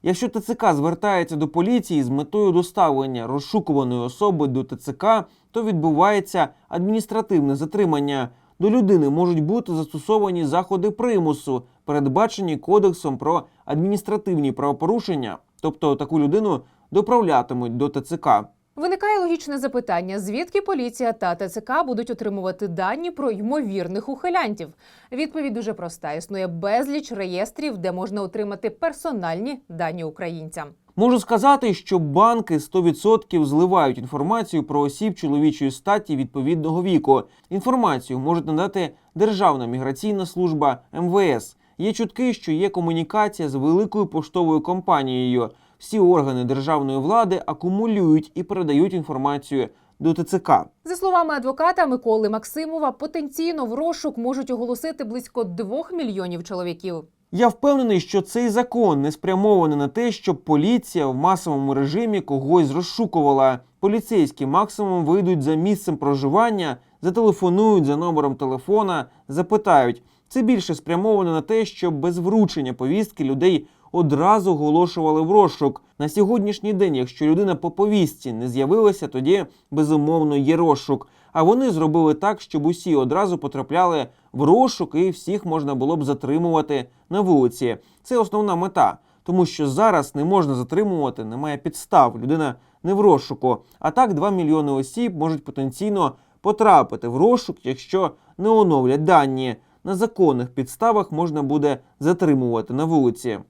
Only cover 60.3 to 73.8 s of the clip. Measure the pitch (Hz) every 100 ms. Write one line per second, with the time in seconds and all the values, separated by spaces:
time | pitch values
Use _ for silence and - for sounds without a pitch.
60.3 | - - 151 175 240 - 175 139 127 165
61.3 | 190 175 139 139 139 139 170 233 208 -
62.3 | 139 135 180 147 143 175 - 214 170 143
63.3 | 135 135 127 _ _ 196 220 208 220 151
64.3 | - 135 165 208 - 202 180 156 185 180
65.3 | 170 135 156 180 196 - 156 143 139 139
66.3 | 170 233 208 165 123 _ _ 170 190 226
67.3 | 185 180 180 220 202 139 143 175 156 143
68.3 | 135 135 131 151 208 202 165 123 _ -
69.3 | 139 180 214 208 156 123 120 _ _ _
70.3 | 262 226 240 - 156 - 170 208 208 180
71.3 | 160 151 226 220 - 180 151 165 175 175
72.3 | 220 202 - 131 123 127 185 214 - 139
73.3 | 135 175 165 - _